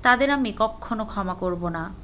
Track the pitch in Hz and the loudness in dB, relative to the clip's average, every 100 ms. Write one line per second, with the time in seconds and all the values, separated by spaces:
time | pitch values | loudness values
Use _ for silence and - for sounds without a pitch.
0 | 247 247 277 285 247 202 220 220 - 226 | 6 6 4 2 0 0 0 0 -6 -4
1 | 214 - 185 180 185 175 170 165 170 180 | -4 -4 -4 -2 -2 -2 -4 -4 -8 -10